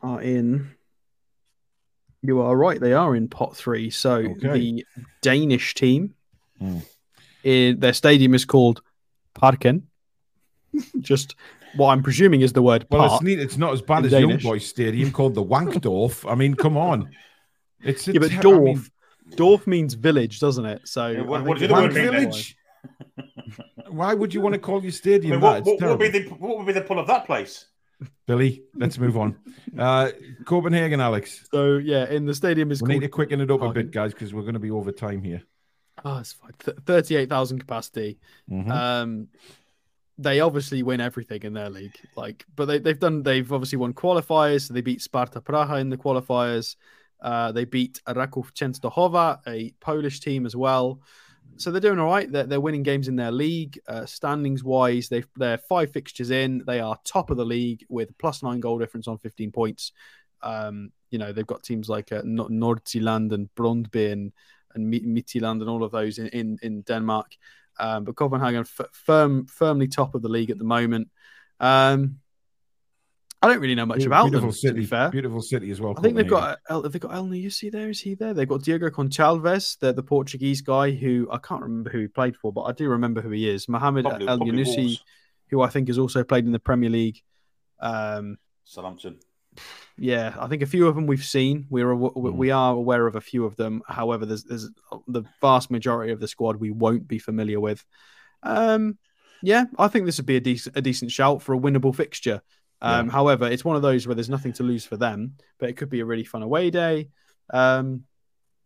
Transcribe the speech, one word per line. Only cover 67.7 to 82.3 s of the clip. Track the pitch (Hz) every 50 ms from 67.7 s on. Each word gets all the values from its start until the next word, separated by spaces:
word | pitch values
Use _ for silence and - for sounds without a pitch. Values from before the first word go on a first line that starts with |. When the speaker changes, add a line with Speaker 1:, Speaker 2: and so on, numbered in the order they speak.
| _ -
Speaker 1:
Um, | 110 113 113 107 104
but | 120 120
Copenhagen | - 151 139 135 131 135 123 120 117
f-, | 113 - - - 123 -
firm, | _ - - - 156 156 151 143 139 131 131
firmly | - - - 165 156 147 139 135 135
top | - 143 131 139 -
of | 123
the | 113 110
league | 113 117 113 113
at | 107 98
the | 113
moment. | 110 117 120 117 117 117 113 110 - _ _ _ - - _ _ _ _ -
Um, | 123 131 135 135 135 135 139 135 139 135 139 - _ _ _ _ _ _ _ _ _ _ _ _ _ _ _ _ _ _ _ _ _ - - _
I | -
don't | 226 247 208
really | 139 131 127
know | 117 113
much | 113 110 131
Speaker 2:
Be-, | 135
Speaker 1:
about | 127 139 165 -
Speaker 2:
beautiful | 139 139 127 120 113
Speaker 1:
them, | 107
Speaker 2:
city. | - - 127 120
Speaker 1:
to | 117
be | 107
fair. | 95 120 117 131 175
Speaker 2:
Beautiful | 131 135 127 120 113 113
city | 110 - 131 117 92 101
as | 98 98
well, | 110 104 101
Speaker 1:
I | 151
think | 190 233 240
they've | 220 208 180
Speaker 2:
Copenhagen. | 202 165 160 143 - - _
Speaker 1:
got | - 160
El, | 156
have | 147 147
they | 139 170
got | - - 180
El | 185 190
Nussi | 185 185 180 185 202 - - 214 208
there? | 220 214 214 214
Is | 208 -
he | - 196 196
there? | - 220 220 202
They've | 151 135 135
got | 139 139
Diego | 139 160 165 165 170 160
Gonçalves, | - 151 139 135 139 - 156 156 165 165 156 170 190 196 - - - -
the, | 139 127
the | 123 135
Portuguese | 135 - 143 139 135 - - 127 135 139 139 139
guy | 135 135 131 135 139 143
who | 135 113 135 131 123 123 117 -
I | - -
can't | - - 190 -
remember | 143 - 113 113 110 -
who | - 113
he | 107 104
played | - 135 127 127